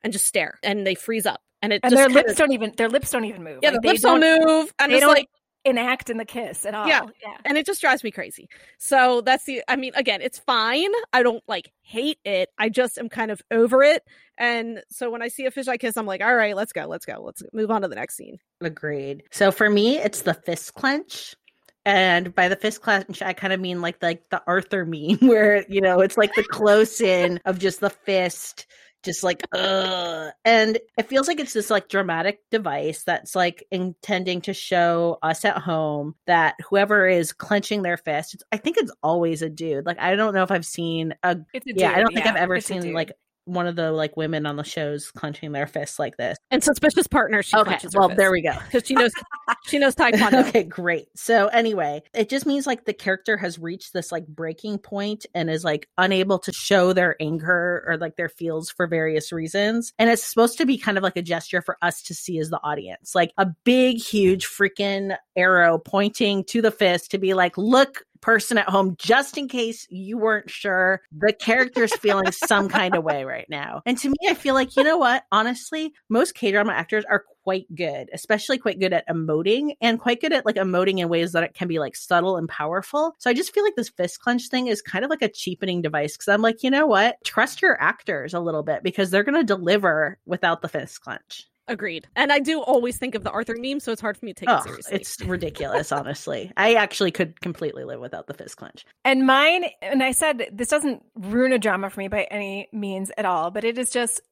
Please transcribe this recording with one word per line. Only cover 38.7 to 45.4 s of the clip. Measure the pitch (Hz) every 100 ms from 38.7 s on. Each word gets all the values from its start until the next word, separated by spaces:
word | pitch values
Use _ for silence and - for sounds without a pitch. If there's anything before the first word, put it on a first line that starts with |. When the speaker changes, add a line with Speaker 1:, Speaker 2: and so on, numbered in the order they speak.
| 339
Speaker 3:
it's | 220 -
always | 151 170 170 160
a | 165
dude. | 151 165 139 160
Like, | 175
I | 175 202
don't | 220
know | 196
if | 185
I've | 190 165
seen | - 165 165 160 -
a, | 180 175 156
Speaker 2:
It's | - 269
a |
Speaker 3:
yeah, | 196 175
I |
Speaker 2:
dude, | 175
Speaker 3:
don't | 220
think | 196 220
Speaker 2:
yeah. |
Speaker 3:
I've | 190
ever | 180 180
Speaker 2:
It's | -
a |
Speaker 3:
seen, | 185
Speaker 2:
dude. | 170
Speaker 3:
like, | 165 160 - _ _ -
one | 180 175
of |
the, | 170 160
like, | 156 156 156
women | 156 160 151
on | 147
the |
shows | 147 - 147 147 -
clenching | - 156 147